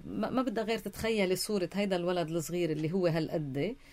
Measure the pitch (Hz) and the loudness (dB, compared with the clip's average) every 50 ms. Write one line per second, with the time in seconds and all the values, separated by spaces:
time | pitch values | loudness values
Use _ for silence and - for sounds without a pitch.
0 | - - 90 - 214 - - 254 262 262 208 220 214 196 226 220 - 202 - - | -10 -8 -4 -4 -2 0 0 0 0 0 0 -2 -2 0 -2 -2 -4 -6 -6 -2
1 | - 220 226 214 196 185 185 185 - - 214 202 180 160 - 190 208 196 190 175 | -2 0 2 4 4 2 2 0 0 0 0 0 0 0 0 -2 0 2 2 2
2 | 175 175 185 180 170 156 160 170 156 - 165 175 175 165 156 151 156 156 175 196 | 2 2 2 0 0 0 0 -2 -2 -2 0 0 2 2 2 0 0 0 2 2
3 | 180 175 156 165 156 - - 170 151 139 131 143 147 196 254 - - - | 2 4 4 2 0 0 -2 -2 -2 -2 -2 -2 -2 -2 -2 -6 -12 -20